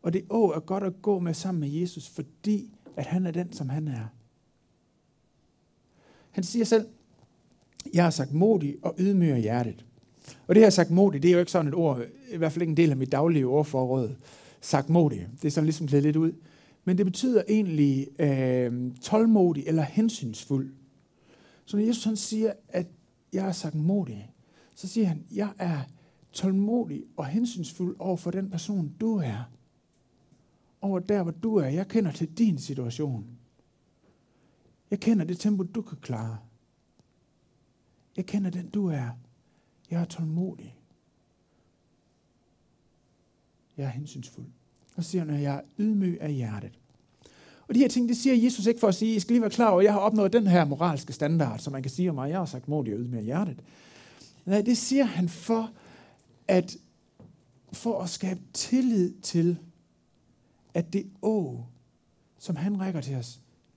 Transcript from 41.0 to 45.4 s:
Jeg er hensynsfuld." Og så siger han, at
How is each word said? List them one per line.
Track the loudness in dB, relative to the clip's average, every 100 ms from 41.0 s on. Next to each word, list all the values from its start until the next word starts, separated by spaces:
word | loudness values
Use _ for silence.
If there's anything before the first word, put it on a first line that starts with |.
| _ _ _ _ _ _ _ _ _ _ _ _ _ _ _ _ _ _ _ _ _ _ _ _ _ _ _ -10
Jeg | -8
er |
hensynsfuld." | -8 -12 -14 -16 -18 -20 _ _ _ _ -10
Og |
så | -4
siger | -4 -2
han, |
at | -2